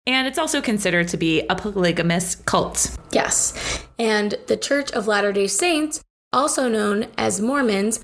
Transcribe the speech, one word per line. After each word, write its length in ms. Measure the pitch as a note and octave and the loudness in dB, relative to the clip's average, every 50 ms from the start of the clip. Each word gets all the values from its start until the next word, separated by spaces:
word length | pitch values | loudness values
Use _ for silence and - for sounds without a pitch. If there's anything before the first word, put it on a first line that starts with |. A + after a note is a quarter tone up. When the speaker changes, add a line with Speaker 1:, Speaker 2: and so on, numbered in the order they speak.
| - | -2
Speaker 1:
and 180 | B3+ B3+ C4 B3+ | 0 2 2 2
it's 140 | C4+ C4+ E4+ | 0 0 -2
also 220 | D#4+ D#4 D#4 C#4+ | -2 0 0 0
considered 480 | - B3+ G#3+ G3+ G3+ F#3 E3 F3 E3+ F3 | 0 0 0 2 2 2 2 2 2 0
to 80 | - | 0
be 240 | E3 E3 E3 D#3+ D3+ - - | 0 0 2 2 2 0 0
a 60 | - | -4
polygamous 800 | - - G#3+ F#3+ G3 F3+ E3+ E3 F3 E3 E3+ E3+ F3 F3 - - | -2 -2 -4 0 2 2 2 2 2 2 2 2 0 0 -2 -6
cult. 600 | - - - - F3 - - - - - - - - - - | -4 -2 0 2 2 0 0 -2 -2 -2 -2 -4 -10 -8 -2
Speaker 2:
Yes, 420 | - - - - - - - - - - - - - - - - - - | 0 0 0 2 0 0 0 -2 -4 -6 -6 -6 -6 -6 -8 -12 -6 -2
and 360 | A#3 A3 G#3+ G#3 G#3 G#3 E3+ - - | 0 0 2 2 0 -2 -4 -6 -2
the 80 | - A3 | -2 -2
Church 360 | G#3 - - C#4 C#4+ C#4 - | 0 0 0 0 0 0 -2
of 160 | - A#3+ G3 | -4 -2 0
Latter-day 400 | A3 G#3 G3+ G3+ G3+ G3 G3+ G3 | 0 0 2 2 0 0 0 0
Saints, 540 | G3 - - F4 F4+ E4 D4+ D#4 D4+ - - - _ _ _ _ - | 0 0 0 2 2 2 0 0 -2 -6 -10 -12 _ _ _ _ -2
also 380 | - B3 C#4+ D4+ - D#4 C4 A#3+ | 0 0 2 2 0 0 0 2
known 380 | A3 G#3+ G#3 G#3 G3+ G#3 A#3 - - | 2 2 2 2 0 0 -2 -4 -4
as 240 | - A3+ A3 F#3 F#3+ | -2 -2 0 0 0
Mormons, 580 | G#3+ B3 C#4 C#4+ C4 A3 G3+ G3 G3+ A3 A#3 - | 0 0 0 2 2 2 2 2 0 0 -2 -4